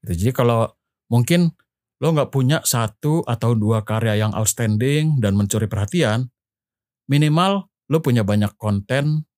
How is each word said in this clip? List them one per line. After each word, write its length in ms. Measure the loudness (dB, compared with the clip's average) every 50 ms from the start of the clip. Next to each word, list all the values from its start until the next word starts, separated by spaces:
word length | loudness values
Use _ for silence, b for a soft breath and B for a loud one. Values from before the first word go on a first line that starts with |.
| -6
Gitu. 220 | -6 -4 -2 -2
Jadi 60 | -2 0
kalau 340 | 0 0 2 2 0 -2 -4 _ _ _ _ _ _ _
mungkin 460 | _ 0 0 2 2 2 2 2 0 -2 _ _ _ _ _ _ _ _ _
lo 60 | -2 0
nggak 240 | 0 0 0 0 -2
punya 240 | 0 0 2 0 0 0
satu 560 | -2 -2 -2 -2 -4 -6 _ -2 -2 -2 0 -2 -4
atau 260 | -4 -2 0 0 0
dua 300 | 0 0 0 0 -2 -2
karya 400 | -2 -4 -2 0 0 0 0 0
yang 60 | -2 -2
outstanding 880 | -2 -2 -2 -2 -2 -2 0 0 0 0 0 0 0 0 0 0 0
dan 160 | 0 2 2 2
mencuri 320 | 0 0 0 -2 -2 -2
perhatian, 640 | -2 -4 -4 -2 0 0 0 2 0 -2 -4 -6 _ _ _ _ _ _ _ _ _ _ _ _ _ _ _
minimal 640 | 0 2 2 4 4 2 2 2 2 0 -2 -4 _ _ _ _
lo 120 | _ -2 0
punya 240 | 2 2 2 2 2
banyak 320 | 2 2 2 0 0 -4 _
konten 680 | -2 -2 -2 -2 -2 -2 -2 0 0 0 -2 -2 -4 _ _